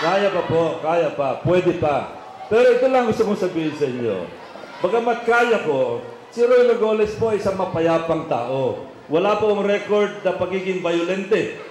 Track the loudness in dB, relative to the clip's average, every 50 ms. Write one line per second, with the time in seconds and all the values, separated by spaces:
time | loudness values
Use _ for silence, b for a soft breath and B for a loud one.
0 | 0 2 2 2 2 2 0 0 -2 0 0 2 2 0 -2 -4 -2 0 0 2
1 | 0 0 0 -2 -2 -2 -2 -2 0 2 2 4 4 2 0 2 0 0 0 0
2 | -2 -4 -12 -16 -16 -18 -16 -16 -6 0 4 6 6 6 6 6 4 4 4 2
3 | 2 2 2 0 2 0 0 0 -2 -2 -2 -2 -2 -2 -2 -2 -2 -2 -2 -2
4 | -2 -2 -2 -4 -6 -8 -12 -16 -18 -18 -18 -18 -18 -16 -8 -4 -2 0 0 0
5 | 0 0 -2 -2 0 2 2 2 4 2 2 0 0 -2 0 0 0 -2 -2 -6
6 | -8 -12 -16 -16 -20 -14 -2 0 2 4 6 6 6 4 4 2 2 0 2 2
7 | 0 0 0 -2 -2 0 0 0 0 -2 -2 -2 -4 -2 0 0 2 2 2 2
8 | 0 0 -2 -2 -2 -2 -4 -4 -2 -2 -2 0 0 -2 -2 -4 -8 -14 -16 -18
9 | -10 -2 0 2 2 2 2 2 2 2 2 2 2 0 0 0 0 0 2 2
10 | 2 0 -2 -4 -4 -4 -2 -2 -4 -2 -2 -4 -2 -2 -4 -2 -2 0 0 0
11 | 0 0 -2 -4 0 0 0 0 0 -2 -6 -10 -16 -18